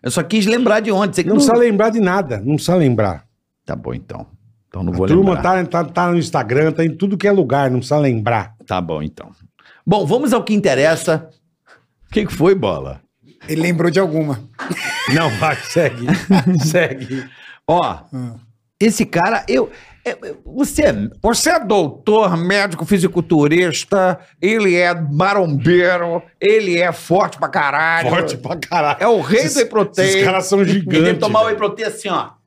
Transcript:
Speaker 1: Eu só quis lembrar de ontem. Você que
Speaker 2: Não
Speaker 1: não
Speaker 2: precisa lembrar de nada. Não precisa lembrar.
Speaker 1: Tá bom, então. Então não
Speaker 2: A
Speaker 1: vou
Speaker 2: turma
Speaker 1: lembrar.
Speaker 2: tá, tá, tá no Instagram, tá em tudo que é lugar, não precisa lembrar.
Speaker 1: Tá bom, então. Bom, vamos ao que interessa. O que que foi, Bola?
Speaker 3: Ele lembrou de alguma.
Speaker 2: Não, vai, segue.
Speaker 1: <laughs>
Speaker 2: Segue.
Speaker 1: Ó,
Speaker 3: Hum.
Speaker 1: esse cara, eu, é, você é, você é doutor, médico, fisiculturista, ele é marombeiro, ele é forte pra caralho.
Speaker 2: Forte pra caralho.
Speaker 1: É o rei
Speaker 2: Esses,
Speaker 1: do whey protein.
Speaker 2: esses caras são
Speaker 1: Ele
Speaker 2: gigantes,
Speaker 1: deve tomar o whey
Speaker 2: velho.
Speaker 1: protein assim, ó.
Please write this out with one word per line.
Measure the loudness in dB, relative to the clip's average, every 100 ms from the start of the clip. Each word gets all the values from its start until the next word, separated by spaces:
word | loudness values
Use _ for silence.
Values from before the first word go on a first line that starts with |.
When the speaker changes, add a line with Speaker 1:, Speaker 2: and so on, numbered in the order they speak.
Speaker 1:
Eu | -4
só | -4
quis | -2 0 2
lembrar | 2 2 0
de | 0
ontem. | 0 0 -2
Você |
que | 0
Speaker 2:
Não | 2
Speaker 1:
não | 4
Speaker 2:
precisa | 4
lembrar | 4 4 2
de | 2
nada. | 0 0 -2 -6
Não | -2 -2
precisa | 2 2
lembrar. | 4 2 0 -2 _ _ _ _ -12
Speaker 1:
Tá | -10
bom, | -8
então. | -10 -12 -16 -16 -20 _ _ _
Então | -8
não | -6
Speaker 2:
A | -2
Speaker 1:
vou | 2
Speaker 2:
turma | 4 4 2
Speaker 1:
lembrar. | 2 0 0
Speaker 2:
tá, | -2
tá, | -2
tá | -2 0
no | 0
Instagram, | 0 -4 -2 0 0
tá | 0
em | -2 -2
tudo | -4 0
que | 2
é |
lugar, | 2 2 2 2
não | 0
precisa | 0 0
lembrar. | 2 0 0 -2 -4 _ -6
Speaker 1:
Tá | -6
bom, | -4 -6
então. | -8 -12 -20 -20 -20 _ _ _ -2
Bom, | 0 2
vamos | 0 2
ao | 0
que | 0
interessa. | 0 2 2 2 2 0 -2 -4 _ _ _ _ -20 _ _ _
O |
que | -4 -4
que |
foi, | 0 2
Bola? | 2 0 -4 -8 -14 _ _ _ _ -8
Speaker 3:
Ele | -4
lembrou | -2 0 0
de | 2
alguma. | 0 0 -4 -6 -10 -16 -10 -8 -8 -6 -2
Speaker 2:
Não, | 0 0 0
vai, | -2 -4
segue. | -4 0 0 -2 -2 -2 2 2
Speaker 1:
<laughs> | 2 0
Speaker 2:
Segue. | 2 0 0 -4 -8 -10 -10 -20 -20 -16 -2
Speaker 1:
Ó, | 0 0 -6 -12
Speaker 3:
Hum. | -10 -10 -12 _ _ _ _
Speaker 1:
esse | 0 2 -2
cara, | 0 0 -2 -2
eu, | -2 -2 -8 -20 _ -10
é, | -10 -12 -16 -14
você | -4 -4 0 -2
é, | -2 -6 -4
você | -2 0 0
é | 0
doutor, | 0 0 0 -4 0 2 2 0
médico, | 0 0 0 -4 0
fisiculturista, | 0 2 -2 0 2 4 4 2 -2 -2 2 2 0 -8 _
ele | -2 2 2 2
é | 2
marombeiro, | 0 -4 0 0 2 0 0 2 4 4 0 -2 -6 -8 _
ele | 2 2 2 0
é | 0
forte | -2 -2 0 0 -2
pra | -4
caralho. | 0 0 0 0 0 0
Speaker 2:
Forte | 0 -2 -6
pra | -8 -10
caralho. | -4 -2 0 0
Speaker 1:
É | 2
o | 2
rei | 2 0
Speaker 2:
Esses, | 2
Speaker 1:
do | 0
whey | 0
protein. | 0 -2 0 0
Speaker 2:
esses | 2
caras | 2 0 0
são | 2
Speaker 1:
Ele | 2
Speaker 2:
gigantes, | 2 2 2
Speaker 1:
deve | 2 2
tomar | 0 2
o | 2
whey | 0
Speaker 2:
velho. |
Speaker 1:
protein | -4 -4 -8
assim, | -6 -4
ó. | -4 -6 -14